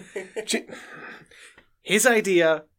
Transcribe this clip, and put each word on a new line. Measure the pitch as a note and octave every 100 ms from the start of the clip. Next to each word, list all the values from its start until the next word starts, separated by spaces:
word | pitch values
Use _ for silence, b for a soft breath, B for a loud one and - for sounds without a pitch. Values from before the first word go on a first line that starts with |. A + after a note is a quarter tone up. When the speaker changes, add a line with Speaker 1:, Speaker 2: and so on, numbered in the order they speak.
| -
Speaker 1:
<laughs> | G3 F#3+ A3+
Speaker 2:
J-, | G#3+ - - B B B B B B B B B B _
his | - G#3
idea, | B3 A3+ G3 F3+ E3 D#3 -